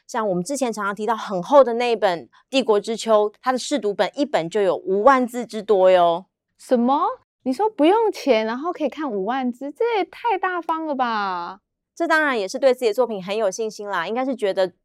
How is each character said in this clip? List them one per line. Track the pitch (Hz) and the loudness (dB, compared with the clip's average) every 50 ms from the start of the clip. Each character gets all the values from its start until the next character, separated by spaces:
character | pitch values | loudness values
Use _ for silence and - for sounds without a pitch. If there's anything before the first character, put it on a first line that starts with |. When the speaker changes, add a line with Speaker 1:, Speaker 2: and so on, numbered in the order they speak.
| _ | _
Speaker 1:
像 | - - 233 220 208 | -8 -6 -4 -2 -2
我 | 180 | -2
们 | 175 175 | -2 -2
之 | - 285 | -4 -4
前 | 262 269 240 | -4 -4 -4
常 | 214 214 202 | -4 -4 -6
常 | 196 208 | -6 -6
提 | 202 214 | -4 -4
到 | 208 226 | -4 -4
很 | 214 - - 208 180 175 | -4 -4 -6 -6 -6 -2
厚 | - 262 285 262 | 4 6 6 6
的 | 240 233 | 6 4
那 | 233 247 240 233 | -2 0 0 0
一 | |
本 | 202 214 190 175 160 120 - _ _ _ _ | 0 0 0 0 -2 -6 -12 _ _ _ _
《帝 | - 269 233 | -2 0 2
国 | 226 208 208 | 2 2 2
之 | 196 208 226 | 0 -2 -6
秋》， | 208 - 226 220 208 208 208 - _ | -4 0 2 4 4 4 2 -2 _
它 | - 262 | -4 -2
的 | 262 | -2
试 | 240 - - 294 269 | -2 -2 -2 -4 -2
读 | 202 208 196 | -2 -2 -2
本 | 175 202 170 - | -2 -2 -2 -2
一 | - 294 | -2 -2
本 | 277 - 170 160 170 | 0 0 -2 -2 0
就 | - 214 | 0 0
有 | 202 180 156 | 2 2 2
五 | - - - 190 202 208 | 0 0 -2 0 4 6
万 | 220 269 254 254 | 6 6 4 2
字 | 226 240 247 233 | -2 -4 -8 -10
之 | 233 - 220 196 | -8 -8 -6 0
多 | 214 214 190 185 185 | 2 4 6 6 6
哟。 | 185 180 175 170 165 175 190 _ _ _ _ _ _ _ | 6 6 6 4 2 0 -4 _ _ _ _ _ _ _
Speaker 2:
什 | - - 269 233 | -4 -2 0 2
么？ | 240 247 277 302 359 440 523 - _ _ _ _ - | 2 2 2 2 0 -2 -4 -6 _ _ _ _ -6
你 | - 262 | -6 -2
说 | - 403 440 | 0 -2 -2
不 | 440 - 285 | 0 2 4
用 | 320 392 466 453 415 330 | 4 4 4 2 0 -2
钱， | - - 285 240 220 220 | -2 0 2 2 2 0
然 | 220 233 254 | -2 -4 -6
后 | 294 359 | -6 -6
可 | 339 - 311 | -6 -4 -6
以 | 254 | -6
看 | - 285 320 277 | -6 -6 -8 -6
五 | 208 196 185 | -6 -4 -4
万 | 214 247 269 254 247 | -4 -4 -4 -4 -4
字， | 240 - 269 285 | -6 -8 -10 -10
这 | - - 453 480 466 | -6 -4 -2 0 0
也 | 370 359 | -2 -2
太 | 359 - - - 480 403 | -4 -6 -6 -4 -4 -2
大 | 370 381 370 359 349 | -2 -2 -4 -4 -4
方 | 320 - 320 320 320 | -4 -4 -4 -4 -4
了 | 311 285 | -4 -2
吧？ | 262 254 233 226 214 202 196 185 175 175 180 190 - _ _ _ _ _ _ _ | -2 -2 -2 -2 -2 -2 -4 -4 -6 -8 -10 -12 -16 _ _ _ _ _ _ _
Speaker 1:
这 | - 339 | -4 -2
当 | 302 330 311 311 | 2 2 2 2
然 | 285 254 226 | 2 0 0
也 | 190 | -2
是 | 185 - 254 | -4 -2 2
对 | 277 269 247 | 2 2 2
自 | 247 | 4
己 | 254 220 | 0 0
的 | 208 | 2
作 | 247 247 | 2 0
品 | 233 220 196 175 | -2 -2 -6 -6
很 | 196 202 | -6 -4
有 | 220 226 190 | -2 -2 -2
信 | 185 - 220 220 | -2 -2 -6 -6
心 | 214 - 208 202 | -6 -8 -8 -4
啦， | 196 175 165 | -4 -4 -2
应 | 185 220 | -2 -2
该 | 247 262 | -4 -2
是 | 269 262 | -4 -4
觉 | 220 214 190 190 | -2 -2 -2 0
得 | 190 185 180 - _ _ | 0 0 -2 -2 _ _